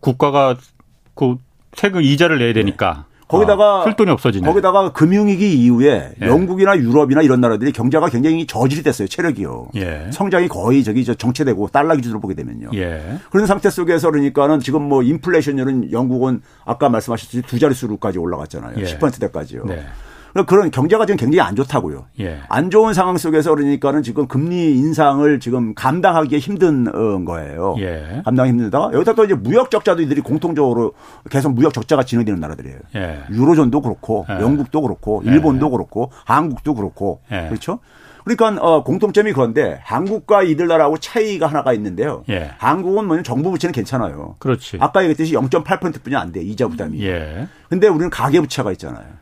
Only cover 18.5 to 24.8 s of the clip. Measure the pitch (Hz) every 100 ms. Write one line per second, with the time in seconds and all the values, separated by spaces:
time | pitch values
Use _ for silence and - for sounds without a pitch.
18.5 | 71 58 78 92 78 143 123 101 - 76
19.5 | - 101 87 71 - - - - 185 180
20.5 | 190 180 131 147 214 208 196 139 165 107
21.5 | 101 135 139 90 69 64 - 95 76 69
22.5 | 123 175 202 226 185 185 180 165 156 151
23.5 | 151 143 139 143 147 117 117 131 131 160
24.5 | 180 165 131